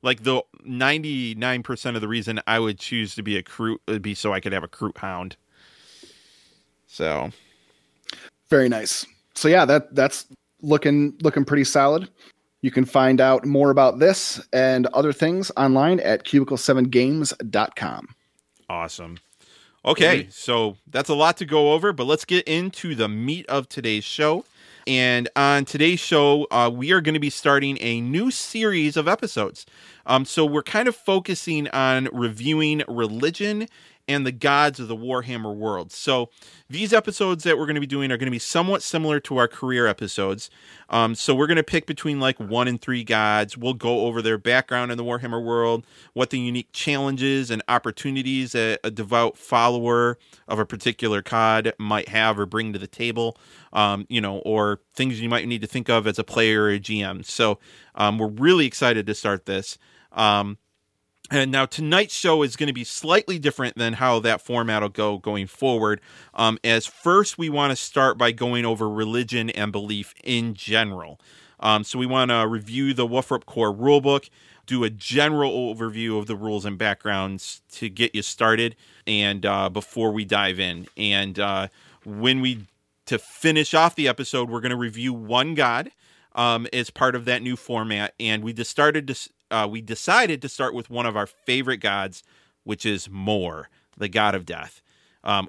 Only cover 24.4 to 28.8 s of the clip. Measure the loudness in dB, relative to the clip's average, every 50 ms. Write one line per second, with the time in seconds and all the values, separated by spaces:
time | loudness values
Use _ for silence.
24.4 | -4 _ _ _ -20 -20 -20 -12 -4 0 2 2 4 4 2 2 0 -2 _ 2
25.4 | 4 4 4 2 0 -2 0 2 2 2 2 0 -2 2 4 4 6 6 4 4
26.4 | 2 0 2 2 2 2 0 -2 0 2 2 2 2 2 0 0 -2 -4 -6 -2
27.4 | 2 4 4 4 4 0 -4 -4 -4 -4 -4 -2 -2 -2 -2 0 0 0 -2 -4
28.4 | -8 -8 -6 -2 -2 0 0 2